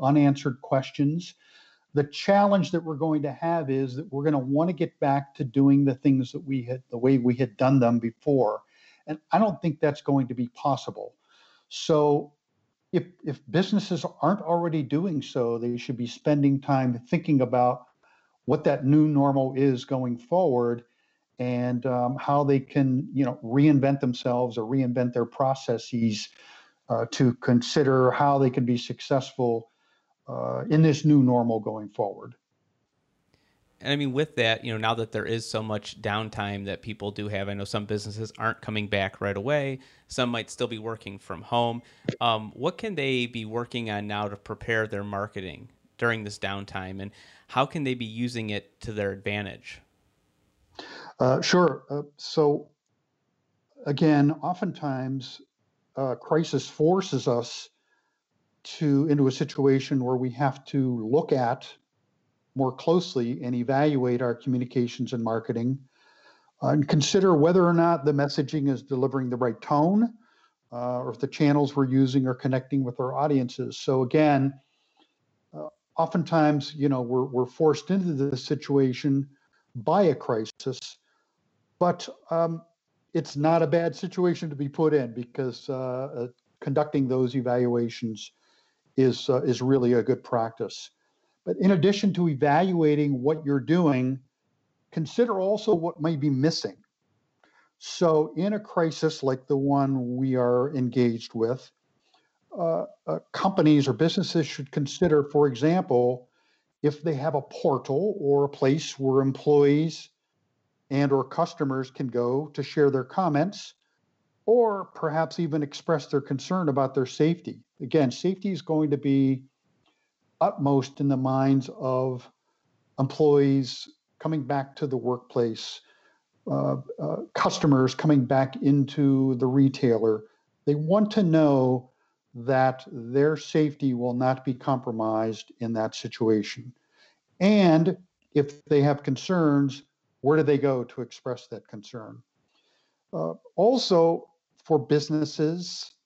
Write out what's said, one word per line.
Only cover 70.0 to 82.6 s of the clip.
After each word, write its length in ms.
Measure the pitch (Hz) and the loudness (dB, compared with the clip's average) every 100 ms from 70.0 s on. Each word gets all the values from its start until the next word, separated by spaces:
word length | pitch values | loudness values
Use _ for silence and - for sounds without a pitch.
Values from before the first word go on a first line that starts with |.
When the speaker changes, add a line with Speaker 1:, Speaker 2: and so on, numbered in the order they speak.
| 233 - _ _ _ _ _ | 0 -2 _ _ _ _ _
Speaker 1:
uh, 280 | 120 123 123 | -8 -6 -6
or 100 | 127 | -6
if 80 | 113 | -6
the 80 | 139 | -6
channels 480 | - 143 143 139 | 0 2 4 2
we're 100 | 143 | 0
using 440 | 135 131 135 135 131 | 2 2 2 2 0
are 60 | |
connecting 500 | 127 135 131 127 139 | -2 -2 -2 -2 -4
with 160 | 127 120 | -2 -4
our 120 | 131 | -4
audiences. 640 | 135 151 139 123 - 120 117 | -2 0 0 -2 -6 -10 -6
So 260 | - 131 | -2 0
again, 520 | 127 156 151 135 135 - _ _ _ _ _ _ _ _ _ | 2 4 4 4 2 -4 _ _ _ _ _ _ _ _ _
uh, 140 | 156 151 - _ - | -16 -16 -18 _ -4
oftentimes, 800 | 165 180 143 165 151 147 143 151 | -2 -2 0 2 4 2 -2 -2
you 120 | 143 | 0
know, 140 | 131 | 0
we're, 220 | 120 127 | 0 0
we're 220 | 135 127 123 | 0 0 -2
forced 440 | - 160 147 - | 2 2 2 0
into 220 | 190 180 | -2 0
this 320 | 139 139 131 | -2 -2 -4
situation 840 | - 143 - 139 131 123 147 139 139 _ _ _ _ | -4 -6 0 2 2 0 0 0 -2 _ _ _ _
by 280 | 123 110 180 | -8 0 2
a 120 | 180 | 2
crisis, 840 | 123 - 113 107 - 135 127 - - _ _ _ _ _ _ _ - | 2 -2 -4 -4 -8 -10 -10 -12 -20 _ _ _ _ _ _ _ -2
but, 280 | 175 175 - - - | -2 -2 -8 -16 -6
um, 320 | 165 165 165 | -2 -2 -4